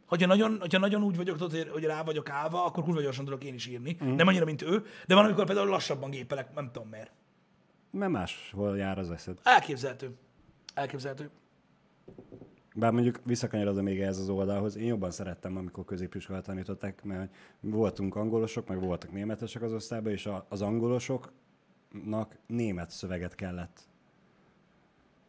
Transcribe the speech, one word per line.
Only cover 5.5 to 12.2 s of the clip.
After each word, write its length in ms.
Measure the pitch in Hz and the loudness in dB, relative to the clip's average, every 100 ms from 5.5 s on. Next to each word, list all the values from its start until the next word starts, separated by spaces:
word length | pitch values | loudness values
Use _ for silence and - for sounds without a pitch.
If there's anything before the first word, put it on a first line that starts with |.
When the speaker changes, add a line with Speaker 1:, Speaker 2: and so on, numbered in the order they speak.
| 202 202 | 4 4
Speaker 1:
lassabban 420 | 190 - 135 135 | 2 0 -2 -4
gépelek, 440 | 139 123 139 127 | -8 -6 -6 -6
nem 180 | 151 135 | -8 -8
tudom 180 | 123 110 | -8 -12
miért. 220 | 107 110 _ _ _ _ _ _ _ _ | -14 -16 _ _ _ _ _ _ _ _
Speaker 2:
Mert 200 | 98 101 | -4 0
máshol 680 | 139 90 - - 98 101 98 | 0 -2 -6 -8 -2 0 2
jár 200 | 98 95 | 0 -2
az 140 | 87 | -4
eszed. 280 | 82 - 92 | -6 -8 -2
Speaker 1:
Elképzelhető. 680 | - 131 - 135 131 - 131 117 _ _ - _ - | 6 6 6 -4 -6 -6 -12 -14 _ _ -20 _ -12
Elképzelhető. 560 | - 139 139 131 135 147 - _ _ _ _ _ _ - - | -6 -4 -4 -8 -8 -12 -16 _ _ _ _ _ _ -20 -20